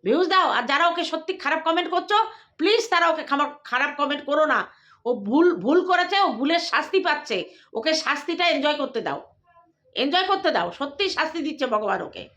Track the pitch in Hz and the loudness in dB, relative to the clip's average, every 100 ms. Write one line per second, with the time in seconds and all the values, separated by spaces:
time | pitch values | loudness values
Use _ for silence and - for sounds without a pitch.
0 | 185 285 359 381 320 - 240 330 339 339 | 0 2 4 4 4 0 0 2 2 0
1 | 330 330 320 370 269 320 320 330 339 359 | -4 -6 -6 -6 -2 -2 0 -2 0 -2
2 | 359 415 440 - _ - 339 453 440 349 | 2 0 0 -6 _ -2 2 2 2 2
3 | 339 320 - 277 285 - - 247 285 285 | 2 0 0 0 0 -4 -4 -2 -2 -2
4 | 285 285 277 294 302 240 180 _ _ _ | -2 -2 -2 2 2 2 -2 _ _ _
5 | 233 220 202 277 349 311 202 339 359 359 | -4 -4 2 4 4 4 2 2 4 0
6 | 359 403 370 220 269 339 330 277 302 381 | 2 2 2 0 0 0 0 -2 2 0
7 | 370 294 - 202 - - _ 220 311 311 | 0 -2 -2 -6 -6 -16 _ -4 -2 -2
8 | 254 285 - 339 349 294 294 294 277 226 | -2 -4 -4 0 2 2 0 0 -4 -4
9 | 165 143 - _ _ - _ _ _ - | -4 -6 -10 _ _ -20 _ _ _ -4
10 | 269 349 381 381 359 226 175 - 277 - | 0 0 2 0 2 0 -2 -6 -8 -4
11 | 392 - 320 339 294 - 254 214 208 190 | -4 -2 -4 -4 -6 -4 -2 -2 -2 -4
12 | 170 90 - | -6 -12 -18